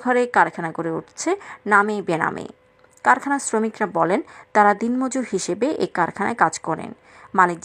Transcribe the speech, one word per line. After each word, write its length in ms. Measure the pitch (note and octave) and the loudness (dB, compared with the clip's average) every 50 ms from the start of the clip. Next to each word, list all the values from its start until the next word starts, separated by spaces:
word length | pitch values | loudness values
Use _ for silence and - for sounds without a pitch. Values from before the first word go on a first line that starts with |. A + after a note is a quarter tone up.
| B3 | 0
ঘরে 180 | B3 B3+ B3 B3 | 0 0 0 0
কারখানা 440 | A#3+ B3 G3+ F3+ D#3+ - - E3+ E3 | 2 2 2 2 2 0 -4 -8 -8
গড়ে 200 | D#3+ - D#3+ E3 | -6 -6 -6 -4
উঠছে 380 | D#3+ D#3+ D#3+ - - - - D#4 F4+ G4+ - - - - - G3+ | -4 -6 -8 -10 -12 -8 -4 -4 -4 -4 -6 -12 -18 -6 0 4
নামে 340 | G#3 G3+ G3+ G#3+ G#3+ G#3 | 6 6 6 4 0 -4
বেনামে। 440 | F#3 F3+ E3+ D#3+ E3 - - - - - - _ _ _ _ _ _ _ _ _ - | -2 -2 -2 0 0 -2 -2 -4 -8 -12 -14 _ _ _ _ _ _ _ _ _ 2
কারখানার 360 | - B3 B3+ - C#4 C#4 C#4 | 2 2 2 2 -2 -4 -2
শ্রমিকরা 480 | - - - A3 A3 A3+ A3 - A3 F3+ F3+ E3+ | -2 -2 -2 -2 -2 -2 -4 -4 -4 -2 0 0
বলেন, 220 | E3 E3 F#3+ B3+ - - - - - _ - | 0 2 0 0 -2 -6 -12 -20 -12 _ 2
তারা 180 | G#3+ G#3 G#3 G#3 | 4 6 4 4
দিনমজুর 520 | G3+ A3+ A#3 B3 B3+ C4 C4 B3 C4+ B3 - | 2 0 -2 -2 -2 -2 -2 -2 -4 -4 -2
হিসেবে 360 | - F#3 - - F3+ G3 A3+ C#4+ | -4 -4 -4 -4 -4 -2 -2 -2
এই 220 | D#4+ - - F3 - | -2 -2 -4 -4 -2
কারখানায় 440 | - E3+ E3 - - G3+ G#3+ A#3 - - | -2 -2 -2 -2 -4 -4 -4 0 2 0
কাজ 160 | E3 - - | 0 0 -2
করেন। 320 | - - D#3+ - - - - - _ _ - - - - - | -6 -6 -6 -6 -6 -12 -16 -18 _ _ -20 -20 -18 -4 2
মালিক 240 | G3 F#3 F3 F3 E3 - | 2 2 2 2 -2 -4